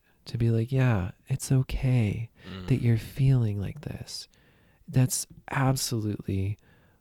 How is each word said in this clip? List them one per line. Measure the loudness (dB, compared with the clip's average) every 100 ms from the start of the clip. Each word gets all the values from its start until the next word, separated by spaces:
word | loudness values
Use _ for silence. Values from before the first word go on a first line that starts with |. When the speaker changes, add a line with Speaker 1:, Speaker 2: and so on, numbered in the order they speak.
| _ _ -10
Speaker 1:
to | -2
be | 2
like, | 2 0
"Yeah, | 2 2 2 -2 -8 -6
it's | -6 2
okay | 2 2 0 2 2 2 -2 -8 _ -14
Speaker 2:
Mm. | -10 -2
Speaker 1:
that | 2
you're | 4 2
feeling | 0 0 4 4 2 0
like | -6 -6
this. | -10 -10 -10 -14 -16 _ _ _ _ _ -2
That's | 2 2 0 -8 -14 -6
absolutely | 0 2 0 -2 -2 -2 -4 -2 -2 -2 -6 _ _ _ _